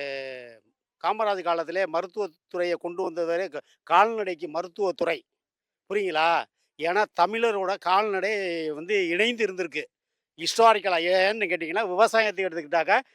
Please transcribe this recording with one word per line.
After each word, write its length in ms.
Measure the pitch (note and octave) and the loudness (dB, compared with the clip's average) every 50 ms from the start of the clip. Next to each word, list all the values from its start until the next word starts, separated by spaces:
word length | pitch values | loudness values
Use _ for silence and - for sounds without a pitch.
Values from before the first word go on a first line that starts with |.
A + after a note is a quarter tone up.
| C#3+ C#3 C#3 C#3 C3+ C3 C3 B2+ B2 A#2+ A#2 A2 _ A2 _ _ _ _ _ _ - | -8 -8 -8 -8 -10 -10 -12 -14 -16 -18 -20 -20 _ _ _ _ _ _ _ _ -4
காமராஜ் 380 | E3+ G#3 A3 A3 G#3 G3+ F#3 | -2 -2 0 0 0 -2 0
காலத்திலே 420 | D#3+ F3 E3+ E3+ D#3+ D3+ E3 F#3+ F#3+ | 0 0 -2 0 -2 -2 -2 -2 -2
மருத்துவத்துறையை 880 | E3 D#3 E3+ F3+ F#3 - G#3+ G3+ E3+ D#3 _ _ _ - F3+ F3 F3 E3+ | 0 -2 -4 -4 -4 -6 -6 -6 -6 -8 _ _ _ -4 -4 -2 -2 -2
கொண்டு 360 | D#3 - F3 F3 F3+ F#3+ F3+ | -4 -4 -6 -6 -4 -4 -4
வந்தவரே 400 | E3 F3 E3+ E3 E3+ F3 G3 E3+ | -4 -2 -2 -2 -2 -2 -2 -4
க-, 120 | C3+ C#3+ - _ _ _ _ | -6 -10 -14 _ _ _ _
கால்நடைக்கு 640 | - D#3+ F3+ G#3 A3+ A3+ A3 G3+ F#3 F3 D3 E3+ D#3 | 2 4 6 6 4 2 -2 -4 -6 -6 -6 -8 -6
மருத்துவத்துறை. 800 | D3+ E3 F3 F3+ E3+ - G3+ F#3 E3+ - E3+ E3+ E3 B2+ - _ _ _ _ _ _ _ _ _ _ _ _ - | -6 -6 -6 -6 -4 -2 -2 -2 0 0 -2 -2 -2 -4 -8 _ _ _ _ _ _ _ _ _ _ _ _ -6
புரியுங்களா? 540 | G3 G#3+ G3 F3+ D#3+ D#3 D#3+ E3+ E3+ D3+ A2 - _ _ _ _ _ - | -4 -2 -2 0 0 2 2 4 2 2 0 -4 _ _ _ _ _ -6
ஏன்னா 280 | D3 E3 F3+ G#3 G#3 - _ - | -4 0 0 0 0 0 _ 0
தமிழரோட 560 | E3+ F#3+ G#3+ A3+ A#3 A#3 G#3 G3 F#3+ F3+ G3+ F#3+ | 0 0 2 0 0 0 0 0 -2 -2 -4 -2
கால்நடை 560 | - E3+ F#3 G3 A3 G#3 G3 F#3+ F3+ G#3 A3 G3+ G3 F3+ E3+ E3 D#3+ D#3 | 0 2 2 2 2 2 0 -2 -2 -2 -2 -2 -2 -4 -4 -4 -4 -4
வந்து 360 | D3+ D3 E3 F3+ G#3+ G3 F#3 E3 | -6 -6 -4 -2 0 0 0 0
இணைந்து 380 | E3+ F#3 A3 A#3+ A#3+ A3 A3+ F#3+ | 2 2 2 2 0 0 -2 -2
இருந்திருக்கு. 360 | F#3 F3+ F3 D#3+ C3+ D3+ C3 - _ _ _ _ _ _ _ _ _ - | -2 -4 -6 -6 -6 -8 -10 -10 _ _ _ _ _ _ _ _ _ -10
ஹிஸ்டாரிக்கலா 600 | E3 D#3 - - A3+ A3+ A3 G#3 F#3 G3 F3+ E3 | -8 -4 2 6 6 6 6 6 2 0 0 2
ஏன்னு 480 | E3 F3 F#3 F#3 F#3 G3 A3 A3+ G#3 | 2 2 4 4 4 2 2 0 -2
கேட்டீங்கன்னா, 420 | E3 F3+ E3 E3 D#3 E3 G#3+ A3+ F#3 | -2 -2 -2 -4 -4 -2 -2 -2 0
விவசாயத்தை 580 | F3+ F3+ A3+ G#3+ - A3+ A3 G#3+ F#3 F3+ F#3+ | 2 4 4 4 4 4 2 2 0 -2 -4
எடுத்துக்கிட்டாக்க, 540 | F#3 D#3+ E3+ D3 D3 E3 E3 D#3 D#3+ G3+ B3 C4 _ _ | -4 -4 -6 -4 -2 0 0 2 2 2 2 0 _ _